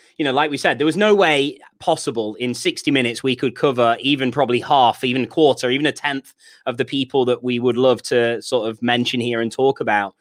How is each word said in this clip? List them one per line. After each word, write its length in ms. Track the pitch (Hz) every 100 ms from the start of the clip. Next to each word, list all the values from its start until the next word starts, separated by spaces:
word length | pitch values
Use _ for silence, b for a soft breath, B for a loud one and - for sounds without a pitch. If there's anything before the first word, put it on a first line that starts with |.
| b b
you 80 |
know, 80 | 147
like 180 | 131 156
we 60 | 143
said, 240 | 175 127
there 60 | 151
was 100 | 160
no 180 | 214
way 420 | 202 175 143 139 - - _
possible 560 | - 156 - 117 107
in 180 | 107 123
sixty 380 | 120 180 160 -
minutes 320 | 139 120 113
we 140 | 135 123
could 180 | 135
cover 420 | - 151 127 117 117
even 320 | 131 143 131
probably 260 | 123 127 123
half, 460 | - 143 120 -
even 180 | 131 127
a 40 | 120
quarter, 420 | - 151 127 127
even 160 | 135 147
a 60 |
tenth 420 | 131 147 139 - _ b b -
of 100 | 123
the 80 |
people 400 | 127 139 131 139 123
that 180 | 120
we 160 | 123 120
would 160 | 127 117
love 260 | 131 117
to 400 | - 123 117 113
sort 260 | - 127 113
of 140 | 110
mention 380 | 120 120 120 123
here 200 | 120 117
and 120 | 117
talk 260 | - 135 131
about. 380 | 113 104 98 -